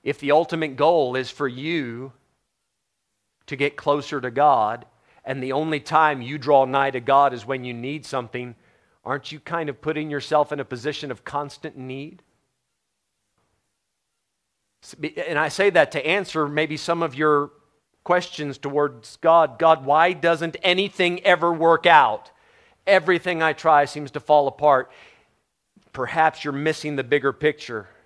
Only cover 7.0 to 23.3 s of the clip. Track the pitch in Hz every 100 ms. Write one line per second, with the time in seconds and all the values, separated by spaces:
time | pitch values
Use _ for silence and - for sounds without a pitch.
7 | 120 139 139 123 107 135 123 120 123 151
8 | - 135 117 127 123 113 _ _ _ _
9 | - 139 - 156 - 170 151 123 156 151
10 | 156 143 - 151 147 147 123 123 131 147
11 | 143 117 - 143 147 - 160 - 131 135
12 | 151 185 _ _ _ _ _ _ _ _
13 | _ _ _ _ _ _ _ _ _ _
14 | _ _ _ _ _ _ _ _ - -
15 | 151 190 160 147 156 - 202 170 147 151
16 | 147 196 185 160 147 147 156 151 - 170
17 | 165 131 156 147 147 _ _ _ _ _
18 | - 180 180 - 147 135 139 143 147 123
19 | - - 165 165 156 - 165 156 135 151
20 | 175 170 170 165 165 - 185 180 202 -
21 | 175 175 190 175 170 165 165 165 170 160
22 | 123 107 - _ _ _ _ _ - 190
23 | 160 175 180